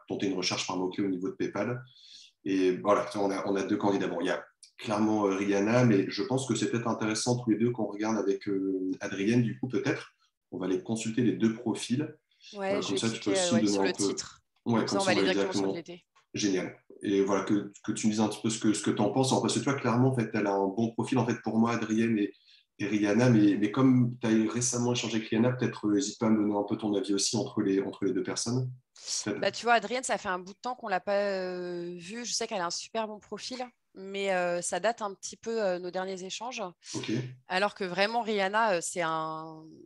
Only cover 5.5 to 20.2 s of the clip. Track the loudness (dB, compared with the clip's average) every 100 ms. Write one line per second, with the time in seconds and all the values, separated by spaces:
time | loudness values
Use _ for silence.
5.5 | 2 4 6 6 6 2 -2 -2 0 0
6.5 | 0 0 0 -2 -2 -2 0 0 0 2
7.5 | 2 2 0 -4 -2 -2 0 0 0 0
8.5 | -2 0 -2 -2 -4 -6 -2 2 4 2
9.5 | -2 -4 -2 -2 -2 -6 _ _ _ _
10.5 | -6 -2 -2 -2 -4 -4 0 0 2 2
11.5 | 0 -4 -4 -2 -4 -4 -10 _ _ -16
12.5 | -6 -4 -2 -2 -2 -2 -2 0 0 2
13.5 | 2 2 2 0 0 -2 -4 -8 -14 _
14.5 | _ 0 0 2 0 2 2 2 2 0
15.5 | 0 -2 -4 -8 -16 _ _ _ -2 0
16.5 | 0 -4 -10 -20 -8 0 2 2 2 2
17.5 | 0 -2 -8 -6 -2 0 2 0 0 -4
18.5 | 0 0 2 0 2 2 2 2 2 2
19.5 | 0 0 0 2 4 4 4